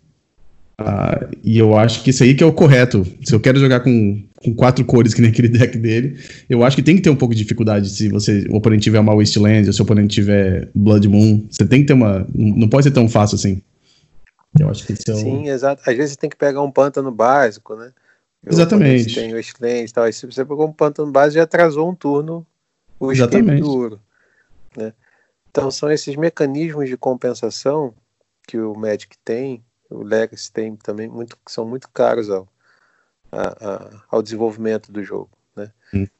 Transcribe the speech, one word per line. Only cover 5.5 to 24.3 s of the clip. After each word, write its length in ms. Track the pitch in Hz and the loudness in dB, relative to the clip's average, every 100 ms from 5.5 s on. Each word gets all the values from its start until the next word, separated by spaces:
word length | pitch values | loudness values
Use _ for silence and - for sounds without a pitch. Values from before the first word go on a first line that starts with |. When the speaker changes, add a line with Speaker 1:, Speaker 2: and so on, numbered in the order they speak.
| 117 123 113 | 2 0 0
Speaker 1:
dele, 400 | 113 113 135 139 - - - | -2 -2 -4 -8 -18 -16 -4
eu 140 | 120 | 2
acho 140 | 123 143 | 2 2
que 60 | |
tem 120 | 135 | 4
que 80 | 185 | 4
ter 80 | 175 | 4
um 60 | 127 | 2
pouco 180 | 123 | 0
de 80 | 113 | 0
dificuldade 480 | 107 117 110 104 98 | -2 -2 0 0 -2
se 180 | 101 107 | -4 -4
você, 380 | 101 101 104 - | -2 0 -2 0
o 60 | 107 | 0
oponente 280 | 110 107 | 2 2
tiver 160 | 107 110 | 2 2
uma 140 | 107 | 4
Wasteland, 520 | 107 107 107 104 110 98 | 4 2 2 4 4 2
ou 60 | |
se 80 | 98 | 0
o 20 | |
oponente 320 | 101 104 104 | 2 2 2
tiver 560 | 107 101 101 95 92 - | 0 0 2 0 -2 -4
Blood 360 | - 104 104 101 | 0 4 4 4
Moon. 360 | 104 107 107 107 | 4 4 2 -2
Você 160 | - 101 | -2 2
tem 140 | 131 | 4
que 80 | 143 | 4
ter 60 | |
uma, 300 | 135 107 95 92 | 4 2 0 -4
não 360 | - 110 104 107 | -2 0 2 2
pode 160 | 135 | 4
ser 80 | 143 | 2
tão 160 | 135 113 | 2 2
fácil 260 | 113 104 | 2 2
assim. 260 | 98 101 92 - _ _ _ _ - - _ _ - | 0 -4 -4 -10 _ _ _ _ -20 -20 _ _ 0
Eu 120 | 101 | 0
acho 160 | 101 - | -4 -8
que 60 | |
esse 180 | 104 113 | -8 -6
é 40 | |
o 20 | 107 | -6
Speaker 2:
Sim, 320 | 107 135 147 | -4 -6 -6
exato. 340 | 131 139 139 | -4 -4 -4
Às 120 | - 120 | -4 -2
vezes 160 | 147 | -4
você 40 | 139 | -6
tem 140 | 151 | -10
que 60 | - | -4
pegar 260 | 143 139 | -4 -2
um 80 | 143 | -4
pântano 400 | 131 139 139 135 | 0 0 0 -6
básico, 640 | 110 117 139 123 104 - | -2 2 2 0 -2 -18
né? 160 | 110 120 _ _ _ _ _ - | -18 -18 _ _ _ _ _ -2
O 60 | |
Speaker 1:
Exatamente. 500 | 165 170 208 147 127 | 0 2 4 4 2
Speaker 2:
oponente 120 | 113 117 | 0 -6
tem 180 | 113 | -8
Wasteland 560 | 113 - - 120 120 113 | -10 -12 -8 -6 -6 -6
e 20 | |
tal. 120 | - | -2
Aí 80 | 117 | -2
se 140 | - 127 | -4 -12
você 180 | 120 | -10
pegou 240 | 135 147 156 | -8 -4 -6
um 40 | |
pântano 380 | 156 151 147 147 | -2 -4 -2 -2
básico, 240 | 135 147 | 2 2
já 80 | 151 | 2
atrasou 480 | 165 175 170 147 165 | 0 2 0 0 -6
um 40 | |
turno 520 | 180 143 143 156 170 165 _ _ _ _ - | -4 -4 -4 -4 -12 -16 _ _ _ _ -10
o 100 | 135 | -4
escape 240 | 131 120 196 | 0 2 2
Speaker 1:
Exatamente. 260 | 220 143 | 2 0
Speaker 2:
do 80 | 147 | -2
Uro, 300 | 131 120 107 _ _ _ | -4 -6 -12 _ _ _